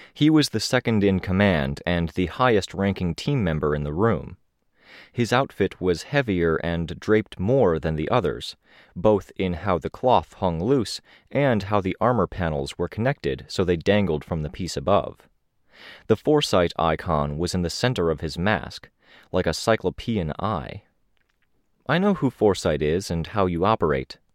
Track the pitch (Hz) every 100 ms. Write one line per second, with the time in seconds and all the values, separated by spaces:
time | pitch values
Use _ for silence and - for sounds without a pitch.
0 | - - 151 156 139 110 - 127 - 110
1 | 98 92 - 92 101 82 67 73 - 87
2 | 82 - 87 - 127 104 - 85 98 95
3 | 90 80 - 139 87 76 76 73 73 78
4 | 113 78 58 - _ _ _ _ - -
5 | - - 113 123 139 - 95 - 92 80
6 | - 143 123 90 82 80 85 85 82 80
7 | - 107 - - 95 135 98 80 80 78
8 | 78 120 107 - - - _ - _ 92
9 | 107 101 - - 92 85 104 85 82 -
10 | 127 104 - - 92 82 104 139 98 -
11 | _ - _ 135 139 107 98 104 92 -
12 | 113 117 85 - 85 73 71 - 87 -
13 | 127 139 71 65 - - 90 87 95 104
14 | 92 76 - 82 76 - 85 - 71 101
15 | - - _ _ _ _ _ - - -
16 | - 110 - 151 - 95 87 - 82 80
17 | 92 78 73 73 87 90 85 - 123 117
18 | 85 76 80 85 98 104 - - - _
19 | _ - - 92 87 80 - 113 90 -
20 | - 107 78 - 101 92 62 101 _ _
21 | _ _ _ _ _ _ _ _ - 160
22 | 202 190 135 - 107 92 90 76 76 87
23 | - 85 76 104 92 85 98 110 78 67
24 | 64 - _